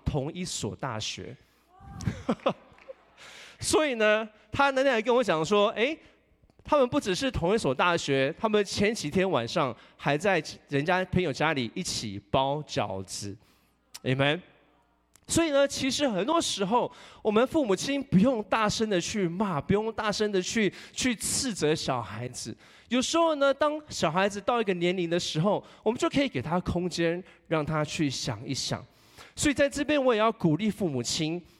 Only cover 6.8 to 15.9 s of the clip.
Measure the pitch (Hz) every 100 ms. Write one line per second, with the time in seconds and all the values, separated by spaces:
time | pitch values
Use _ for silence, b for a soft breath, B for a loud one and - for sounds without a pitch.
6.8 | 247 294 214 180 269 - 170 220 147 131
7.8 | 180 170 - 135 135 - 220 208 202 -
8.8 | 208 233 156 185 190 143 117 180 135 107
9.8 | B B 156 147 196 180 - - - 139
10.8 | 151 180 185 180 175 127 156 147 117 -
11.8 | 175 - 107 98 - 139 135 147 147 -
12.8 | 104 95 95 - 101 101 b b b b
13.8 | _ - - 131 139 170 - _ _ _
14.8 | _ _ _ _ - - 330 277 277 -
15.8 | 262